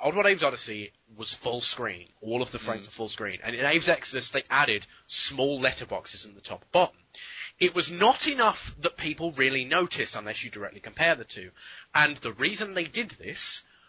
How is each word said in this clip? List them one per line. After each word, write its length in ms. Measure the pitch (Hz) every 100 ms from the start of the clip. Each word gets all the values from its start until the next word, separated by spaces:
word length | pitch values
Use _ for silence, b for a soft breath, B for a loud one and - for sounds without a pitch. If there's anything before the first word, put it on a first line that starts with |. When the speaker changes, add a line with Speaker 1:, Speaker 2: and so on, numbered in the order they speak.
Speaker 1:
Oddworld: 200 | 147 185
Abe's 180 | 202 190
Odyssey 480 | 147 123 - 107 104 _ _ 110
was 160 | 110
full 280 | - 123 120
screen. 480 | - - 113 87 87 _
All 200 | 110 117
of 80 | 120
the 80 | 117
frames 260 | 110 110
Speaker 2:
Mm. 40 | 101
Speaker 1:
were 40 |
full 160 | - 107
screen. 300 | - 101 92
And 100 | 113
in 100 | 120
Abe's 240 | 139 165 170
Exodus, 420 | 160 - 131 -
they 120 | 135 -
added 360 | 135 143 104 - b -
small 540 | - - 135 139 139
letterboxes 640 | 131 - 113 95 - 104 104
in 80 |
the 60 | 101
top 220 | - 95
and 100 | _
bottom. 240 | 180 175 - _ B B B B -
It 140 | 180 175
was 160 | 156
not 340 | 175 214 262 311
enough 480 | 269 220 - - -
that 160 | 170 -
people 340 | 151 156 165
really 320 | 135 131 135
noticed 520 | 127 170 180 - 110 110
unless 260 | 104 110
you 80 | 117
directly 300 | 104 98 104
compare 340 | 110 104 165
the 100 | 147
two. 260 | 113 - 90 B B B B
And 220 | 147 147 -
the 160 | 120
reason 420 | 104 151 208 208
they 100 | 185
did 260 | 160 - 226
this 520 | - - - - - b b